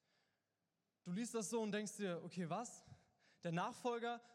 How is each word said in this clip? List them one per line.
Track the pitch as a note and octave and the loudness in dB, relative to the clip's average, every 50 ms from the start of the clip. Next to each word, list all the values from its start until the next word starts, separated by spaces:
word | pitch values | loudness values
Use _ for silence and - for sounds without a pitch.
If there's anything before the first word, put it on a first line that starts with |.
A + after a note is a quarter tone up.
| _ _ _ _ _ _ _ _ _ _ _ _ _ _ _ _ _ _ _ _ - | _ _ _ _ _ _ _ _ _ _ _ _ _ _ _ _ _ _ _ _ -6
Du | F3+ | -2
liest | F3 G3+ A#3+ A3 - | -2 -2 0 0 0
das | A3+ G#3 - | 0 0 2
so | A#3 A#3 | 2 2
und | A3 G#3 | 2 2
denkst | G3 G#3 G#3+ G#3 - | 2 0 0 -2 -2
dir, | - G#3 F#3 E3+ E3+ - | 0 0 0 0 0 -4
„Okay, | F3 - F3+ F3+ D3+ | -4 -2 -2 0 0
was? | E3+ G#3 A#3+ - - - - - - - - _ _ _ _ - - _ - | 0 -2 -2 -4 -8 -14 -16 -18 -20 -20 -20 _ _ _ _ -20 -12 _ -2
Der | E3+ | 2
Nachfolger | E3 F3 F#3+ A#3+ A#3 - - B3 A#3+ A#3 A3+ A#3 A#3+ A#3 - - | 4 4 4 2 0 0 0 2 2 2 2 0 -2 -2 -6 -14